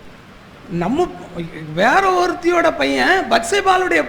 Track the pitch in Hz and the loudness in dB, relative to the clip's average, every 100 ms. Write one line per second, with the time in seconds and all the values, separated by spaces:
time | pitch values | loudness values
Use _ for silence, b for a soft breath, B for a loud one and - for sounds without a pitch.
0 | - - - - - - - 170 180 285 | -20 -20 -20 -20 -20 -20 -10 -6 -2 -2
1 | 359 - - 170 165 165 156 156 220 339 | -2 -4 -14 -12 -12 -12 -8 0 2 4
2 | 392 359 359 311 339 349 330 - 277 269 | 2 2 0 -2 0 2 2 0 0 0
3 | 254 381 262 233 - 403 381 370 359 330 | 2 2 2 0 0 0 2 2 2 0